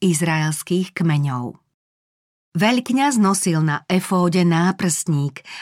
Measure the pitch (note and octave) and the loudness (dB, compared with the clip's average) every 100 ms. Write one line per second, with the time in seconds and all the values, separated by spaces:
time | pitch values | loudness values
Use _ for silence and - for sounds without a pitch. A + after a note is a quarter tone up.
0 | F#3 D3+ E3 D#3 D#3 D3+ - F3+ F#3 - | 0 0 0 0 -2 -4 -4 -4 -2 -2
1 | E3 D3 C#3+ B2 B2 - _ _ _ _ | 0 0 0 -4 -8 -12 _ _ _ _
2 | _ _ _ _ _ E3 G#3 B3 B3 C4 | _ _ _ _ _ -2 0 0 0 0
3 | C#4+ B3 G3 G3 F#3 D#3+ D#3 D3 - F#3 | 2 2 2 2 0 0 0 -2 -2 -2
4 | - F#3 F3+ F3+ F3 E3 F3+ F3+ F#3 - | 0 0 2 2 2 4 2 0 -2 -4
5 | - D3 C#3+ - - - | -2 -2 -2 -6 -18 -16